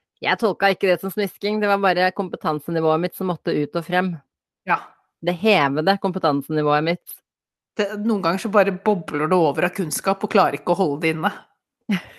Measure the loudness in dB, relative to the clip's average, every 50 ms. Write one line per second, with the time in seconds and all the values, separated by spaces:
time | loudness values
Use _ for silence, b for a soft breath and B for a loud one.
0 | _ _ _ _ -2 -2 0 0 0 -2 0 2 2 2 2 2 2 2 2 0
1 | -2 -6 -4 -4 -4 -4 -6 _ -4 -4 -2 0 0 0 0 2 2 2 2 2
2 | 0 0 0 -4 -6 -6 -8 -6 -4 -4 -4 -4 -4 -4 -2 0 2 2 2 2
3 | 0 -4 -4 -6 -4 -4 -4 -4 _ -2 -2 -2 -2 -2 -4 -6 -4 0 0 0
4 | 0 0 -6 -8 _ _ _ _ _ _ _ _ _ -2 -2 -2 -2 -14 _ _
5 | _ _ _ _ -4 -4 -2 0 2 2 4 4 4 2 0 0 0 0 0 0
6 | -2 -4 -2 0 0 0 0 0 -2 -2 -2 0 2 2 2 2 0 -2 -4 -4
7 | _ -20 -20 -20 _ _ _ _ _ _ _ _ _ _ _ -6 -6 -4 -4 -4
8 | -2 0 0 0 0 -2 -2 -2 -4 2 2 4 4 4 0 0 0 0 0 0
9 | -4 -6 -4 -2 0 2 2 4 4 2 2 0 -2 -2 -2 -4 -6 -4 -4 -4
10 | -2 -2 -2 -2 -4 2 4 4 4 4 0 -2 -2 -2 0 2 0 0 0 0
11 | -2 -2 0 0 -2 -4 -4 -6 -18 _ _ _ _ _ _ _ _ -4 -4 -4
12 | -4 -12 -20